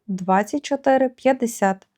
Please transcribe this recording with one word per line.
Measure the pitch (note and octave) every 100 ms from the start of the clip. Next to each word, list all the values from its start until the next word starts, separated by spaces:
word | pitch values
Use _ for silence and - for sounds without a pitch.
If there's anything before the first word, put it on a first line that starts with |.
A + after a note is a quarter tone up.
| -
двадцять | F#3 F#3 F#3+ G#3+ D4
чотири | - C#4 C#4 C4 C4
п'ятдесят | - C4 C4 A#3 - G3 F#3+ _